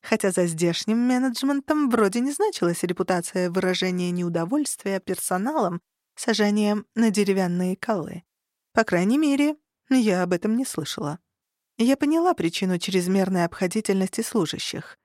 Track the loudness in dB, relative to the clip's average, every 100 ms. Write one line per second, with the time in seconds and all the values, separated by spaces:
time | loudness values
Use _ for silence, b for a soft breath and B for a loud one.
0 | -2 0 2 2 0 2 0 0 0 0
1 | 2 2 0 0 0 0 0 0 2 2
2 | 2 0 -2 0 -2 0 -2 0 -2 -2
3 | -2 -2 -2 -4 -2 0 -2 0 -2 -2
4 | -2 -2 -2 -2 -2 -2 -2 -6 -4 -4
5 | -4 -6 -4 -2 -2 -2 -2 -4 -10 _
6 | _ -6 -2 2 2 2 2 0 -4 0
7 | 2 4 2 2 0 0 -2 -2 -2 -4
8 | -4 -10 -16 _ _ _ _ 0 2 2
9 | 2 2 2 2 2 -2 _ _ 0 2
10 | 4 2 2 0 0 -2 -2 -6 -6 -6
11 | -6 -8 _ _ _ _ _ 0 2 2
12 | 2 2 2 2 -2 -2 -2 -2 0 0
13 | 2 2 2 2 0 0 -2 -2 0 0
14 | 0 -2 -2 -2 -2 -4 -8 -8 -12 -18